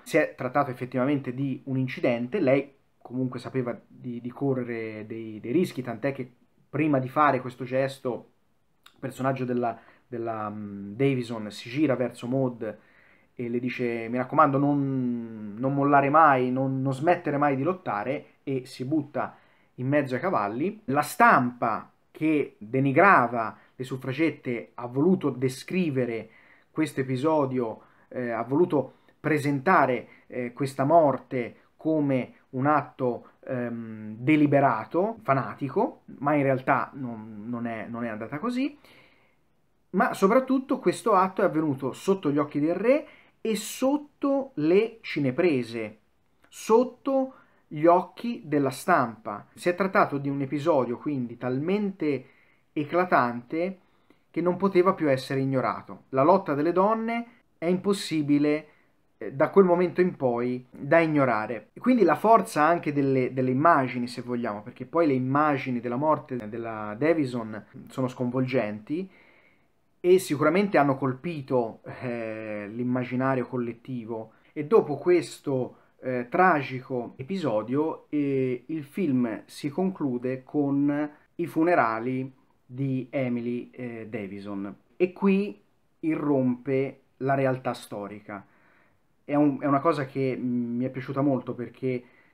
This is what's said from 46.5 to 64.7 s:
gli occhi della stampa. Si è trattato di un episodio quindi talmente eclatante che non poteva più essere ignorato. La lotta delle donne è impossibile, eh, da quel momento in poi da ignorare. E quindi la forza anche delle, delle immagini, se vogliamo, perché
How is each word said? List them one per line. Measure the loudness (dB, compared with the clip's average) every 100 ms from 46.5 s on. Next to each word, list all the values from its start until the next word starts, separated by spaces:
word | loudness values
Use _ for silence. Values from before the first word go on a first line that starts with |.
| -14 2 4 4 -2 -2 -2 -2 -6 _ _ _
gli | 2
occhi | 6 6 2 -6 -8 -8 -2
della | 0 0
stampa. | -2 2 2 2 -4 -10 -10 -12
Si | -4 -4
è |
trattato | 0 0 2 2 0
di | -4
un | -4
episodio | -4 -2 2 2 2 -4
quindi | -4 -6 -6 -6
talmente | -4 -4 -2 -2 -2 -2 -2 -4 -6 _ _ _ _
eclatante | -6 -2 0 2 2 2 -2 -6 -4 -4 -6 _ _ _ _ _
che | -2
non | 0 0
poteva | 2 4 4
più | 2 2
essere | 0 0 -2
ignorato. | 0 0 0 -4 -8 -18 _
La | 2
lotta | 6 4 2
delle | -2 0
donne | 2 2 2 -2 -6 -8 _ _ _
è | -2
impossibile, | 0 0 -2 -2 -2 2 2 4 0 -4 _ _ _ _ _
eh, | -12
da | 0 4
quel | 6 6
momento | 6 2 2
in | 0 2
poi | 0 0 0 -4 -8
da | -12 2 4
ignorare. | 4 4 2 2 -2 -8 -12
E | -4
quindi | 2 4
la | 6
forza | 4 6 6 6 2
anche | 4 2 0
delle, | 0 2 2 0
delle | 0 0
immagini, | 4 4 4 2 -2 -6
se | -8
vogliamo, | -6 -4 -4 -6
perché | -10